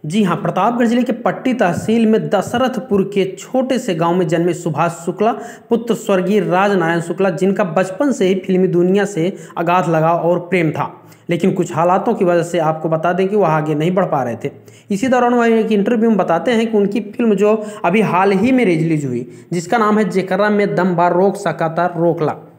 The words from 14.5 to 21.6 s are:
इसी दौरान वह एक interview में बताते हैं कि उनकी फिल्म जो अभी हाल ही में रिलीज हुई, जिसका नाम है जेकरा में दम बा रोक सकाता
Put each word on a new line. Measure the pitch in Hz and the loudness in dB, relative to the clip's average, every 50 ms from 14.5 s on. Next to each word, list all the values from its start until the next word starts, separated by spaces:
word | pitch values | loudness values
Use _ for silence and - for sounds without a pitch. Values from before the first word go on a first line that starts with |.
| - - - - - - _ _ | -10 -12 -20 -20 -20 -20 _ _
इसी | 202 196 262 262 | -4 -2 0 0
दौरान | 247 247 240 240 247 | 2 2 2 2 2
वह | 240 233 233 226 226 | 2 4 4 4 2
एक | 214 196 | 2 2
interview | 220 202 196 202 247 226 220 233 | 2 2 2 2 2 2 2 2
में | 220 185 | 2 2
बताते | 175 - 165 170 170 262 | 2 2 0 0 0 0
हैं | 240 220 233 226 | 0 0 0 0
कि | 226 | 0
उनकी | 208 202 190 196 240 | 0 0 0 -2 -4
फिल्म | 202 - - - 240 226 202 | -6 -6 -4 -2 0 2 2
जो | 180 208 208 220 220 - - - - - | 2 2 2 2 0 -2 -10 -10 -4 -2
अभी | - 180 226 | 0 2 2
हाल | 208 156 160 180 190 202 | 2 2 2 2 2 2
ही | 202 185 208 254 | 2 2 2 2
में | 262 254 240 | 2 2 2
रिलीज | 185 170 156 160 165 160 147 143 | 2 2 0 0 0 0 -2 -2
हुई, | 131 123 117 123 - - - - - | -4 -4 -6 -8 -10 -16 -20 -10 -6
जिसका | 165 180 170 - - 233 | -6 -6 -2 -2 0 2
नाम | 214 208 208 214 | 2 2 2 2
है | 220 180 | 0 0
जेकरा | 170 190 175 - 185 190 208 208 | 0 -2 -2 -2 0 0 2 2
में | 208 202 202 180 160 | 2 2 0 0 0
दम | 165 180 190 180 | 0 0 0 2
बा | 165 175 175 | 2 2 2
रोक | 170 175 190 202 190 | 2 2 2 2 0
सकाता | - - 170 156 160 | -2 -4 -6 -4 -2